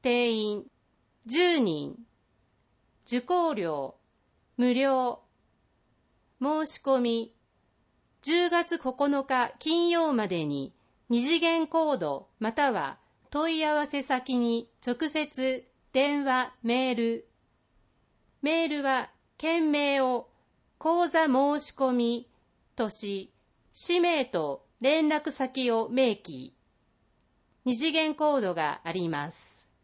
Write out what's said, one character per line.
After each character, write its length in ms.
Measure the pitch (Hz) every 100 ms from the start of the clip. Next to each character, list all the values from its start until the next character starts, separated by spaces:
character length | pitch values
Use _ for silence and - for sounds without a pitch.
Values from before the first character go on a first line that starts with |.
定 280 | 247 240 240
員、 340 | 220 214 208 - _ _ _ _ _ 226
十 320 | 269 359 330
人。 380 | 220 151 143 - 233 _ _ _ _ _ _ _ _ _
受 180 | - 247
講 320 | 247 359 330 226
料、 400 | 170 147 135 - _ _ _ _ _ -
無 160 | 247
料。 460 | 247 269 262 254 - _ _ _ _ _ _ _ _ _ _ _ _
申 240 | 269 311 302
し 140 | -
込 200 | - 262
み、 320 | 240 233 226 _ _ _ _ _ _ _ _ _
十 280 | 269 339 349
月 300 | 339 349 339
九 140 | 262 262 285 285
日 300 | 269 254 240 -
金 300 | 311 339 339
曜 240 | 339 320
ま 140 | 247 208
で 180 | 175 151
に、 260 | 143 135 _ _ _ _
二 120 | 240
次 180 | 254 330
元 280 | 330 330 311
コ 240 | 330 311
ー 60 | 254
ド 320 | 156 139 - _
ま 140 | 220
た 180 | 226 285
は 260 | 202 139 - _ _ _
問 260 | 285 320 320
い 80 | 311
合 80 |
わ 120 | 302 294
せ 160 | 285
先 360 | 269 262 254 247
に 320 | 240 233 233 _ -
直 240 | 240 311
接 580 | 311 302 269 262 262 - _ _
電 320 | 262 285 285
話、 300 | 269 254 254 -
メ 300 | 226 240 262
ー 20 | 233
ル。 320 | 233 233 - _ _ _ _ _ _ _ _ _ _ _
メ 240 | 285 330 330
ー 40 |
ル 140 | 294
は、 280 | 277 262 - _ _ _
件 340 | 311 339 311
名 280 | 294 285 277
を 280 | 262 247 - _ _ _ _ _
講 300 | 311 339 349
座 180 | 330 320
申 60 | 254 285 294
し 140 | -
込 180 | - 262
み 380 | 247 233 233 247 _ _ _ _ -
と 120 | 220
し、 400 | - 202 196 190 _ _ _ _
氏 260 | - - 349
名 260 | 349 320 254
と 400 | 180 151 135 _ _
連 300 | 247 320 302
絡 220 | 302 302
先 380 | - 262 262 247
を 200 | 226 220
明 240 | 247 254 208
記。 380 | - 135 131 _ _ _ _ _ _ _ _ _ _ _ 254
二 100 | 233
次 160 | 320
元 240 | 311 311 302
コ 200 | 302 285
ー 60 |
ド 120 | 190
が 260 | 165 151 - 165
あ 60 |
り 180 | 185 170
ま 220 | 151 147
す。 380 | - - - - _